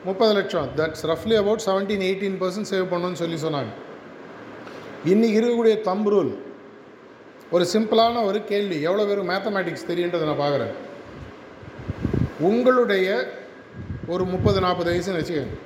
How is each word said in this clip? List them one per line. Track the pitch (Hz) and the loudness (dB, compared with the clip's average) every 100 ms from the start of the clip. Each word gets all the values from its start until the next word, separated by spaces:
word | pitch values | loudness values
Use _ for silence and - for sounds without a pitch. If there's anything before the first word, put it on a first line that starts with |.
முப்பது | 185 190 220 | -4 2 4
லட்சம். | 208 185 170 135 139 | 4 2 -2 -2 0
That's | 160 - | -2 -2
roughly | 156 165 214 220 | -2 -2 2 4
about | 202 220 | 4 2
seventeen, | 196 190 196 208 | 2 0 0 0
eighteen | 185 196 196 190 | 0 0 -2 -2
percent | 185 190 208 | -2 -2 -2
சேவ் | 190 180 | -2 0
பண்ணணும்னு | 175 180 | 0 -2
சொல்லி | 165 165 165 | -2 -4 -2
சொன்னாங்க. | 156 147 120 - - - - - - - - - - - - - | -2 -2 -4 -8 -14 -16 -16 -18 -18 -16 -16 -16 -16 -16 -14 -4
இன்னைக்கு | 156 202 226 214 | 2 4 6 4
இருக்கக்கூடிய | 240 233 226 214 | 2 4 4 4
தம்ப் | 185 196 214 | 0 0 2
ரூல், | 202 147 - - - - - - - - - - - - | 2 2 -4 -12 -16 -20 -20 -20 -20 -20 -20 -20 -20 -2
ஒரு | 175 175 | 2 4
சிம்பிளான | 214 220 226 226 240 | 2 4 4 4 4
ஒரு | 208 202 | 0 0
கேள்வி, | 202 202 202 160 | -2 -2 0 -2
எவ்வளோ | 156 202 | 0 2
பேருக்கு | 208 202 180 | 2 0 0
மேத்தமேட்டிக்ஸ் | 190 208 196 175 156 - | -2 0 -2 -2 -6 -4
தெரியுன்றதை | 175 175 170 151 | -2 0 0 0
நான் | 143 143 | 0 0
பார்க்குறேன். | 139 113 - - - - - - - - - - - - - - - - - | 0 -2 -6 -12 -14 -16 -16 -16 -18 -20 -18 -18 -14 -10 -4 -2 0 0 0
உங்களுடைய | 165 226 247 247 226 196 185 226 - - - - - - - - - | 2 4 4 4 4 2 2 0 -4 -10 -16 -20 -18 -16 -12 -10 -4
ஒரு | 180 | -2
முப்பது, | 185 185 208 196 | -2 2 4 4
நாற்பது | 180 175 170 | 2 2 0
வயசுன்னு | 175 175 175 | 0 0 -2
வச்சுக்கோங்க. | 156 160 117 90 | -2 -4 -4 -10